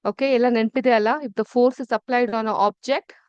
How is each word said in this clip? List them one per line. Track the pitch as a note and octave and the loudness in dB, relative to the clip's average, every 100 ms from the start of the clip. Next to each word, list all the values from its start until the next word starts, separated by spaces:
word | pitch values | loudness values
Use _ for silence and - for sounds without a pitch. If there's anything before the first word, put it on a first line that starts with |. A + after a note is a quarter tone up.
| - | -6
ಓಕೆ, | - C4+ B3 | -4 0 2
ಎಲ್ಲ | B3 A#3+ | 2 2
ನೆನ್ಪಿದೆ | A3 C4 B3 A3+ | 0 0 2 2
ಅಲ್ಲ? | G#3+ D4 C4+ | 2 -2 -4
If | G3+ | -6
the | G#3+ | -2
force | B3 B3 B3+ | 2 2 0
is | B3+ A3 | -6 -6
applied | - B3 A#3+ A3 | -2 -2 0 -2
on | A3 | -4
an | G3+ G#3 | 0 0
object | G3+ - C4 - - | -2 -4 -4 -4 -20